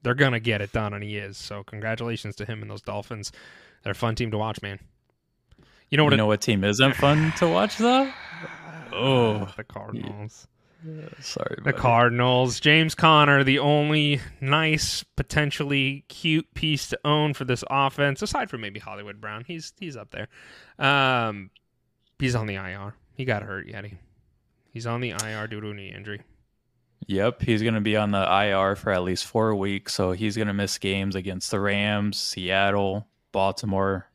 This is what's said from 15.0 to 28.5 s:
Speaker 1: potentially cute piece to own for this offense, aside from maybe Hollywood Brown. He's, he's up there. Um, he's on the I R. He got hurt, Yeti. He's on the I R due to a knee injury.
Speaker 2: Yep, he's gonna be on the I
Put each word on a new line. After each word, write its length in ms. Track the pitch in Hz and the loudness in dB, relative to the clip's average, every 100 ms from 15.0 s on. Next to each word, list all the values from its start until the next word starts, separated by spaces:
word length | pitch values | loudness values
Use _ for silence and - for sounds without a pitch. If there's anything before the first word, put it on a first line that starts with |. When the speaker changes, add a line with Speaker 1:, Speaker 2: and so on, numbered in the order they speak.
| - - | -8 -6
Speaker 1:
potentially 880 | 143 - 147 - 143 139 135 139 _ | -2 0 0 -2 -2 0 0 -2 _
cute 440 | - 165 156 - | -6 0 0 0
piece 360 | - 151 151 - | -4 -2 -2 -2
to 100 | - 147 | -4 2
own 260 | 151 151 | 2 2
for 140 | 143 131 | 0 -2
this 180 | 123 - | -4 -2
offense, 500 | 135 139 - 143 139 | 0 0 2 0 0
aside 300 | 214 294 240 | -4 -4 -6
from 100 | 123 | -8
maybe 180 | 107 104 | -10 -12
Hollywood 400 | 107 101 101 101 | -14 -14 -14 -14
Brown. 240 | 107 107 120 | -12 -12 -12
He's, 260 | 170 156 _ | -14 -14 _
he's 160 | 180 131 | -14 -12
up 140 | 104 | -14
there. 180 | - 127 - - - - - | -12 -12 -14 -20 -20 -20 -2
Um, 720 | 135 143 135 123 113 104 95 _ _ _ _ _ _ _ | 2 4 4 2 0 -4 -12 _ _ _ _ _ _ _
he's 160 | 135 | -2
on 120 | 120 110 | -2 -2
the 120 | 95 | -6
I 160 | 95 | -8
R. 200 | 95 98 - _ | -10 -12 -16 _
He 100 | - | -10
got 180 | 127 107 | -4 -4
hurt, 240 | 104 98 - | -4 -10 -10
Yeti. 300 | 107 104 95 _ _ _ _ _ _ _ | -14 -14 -16 _ _ _ _ _ _ _
He's 140 | 117 117 | -10 -6
on 140 | 120 | -4
the 140 | 123 | -4
I 200 | 85 110 | -6 -6
R 120 | 107 107 | -6 -8
due 140 | 107 | -8
to 100 | 104 | -8
a 40 | |
knee 180 | 104 98 101 | -10 -14 -14
injury. 240 | 104 101 - _ _ _ _ _ _ _ - | -12 -14 -14 _ _ _ _ _ _ _ -6
Speaker 2:
Yep, 360 | 98 107 - | 0 0 0
he's 200 | - 110 | 0 2
gonna 180 | 113 113 | 2 0
be 160 | 104 107 | 2 2
on 140 | 104 | 2
the 80 | 101 | 2
I 340 | 95 95 104 | 2 4 4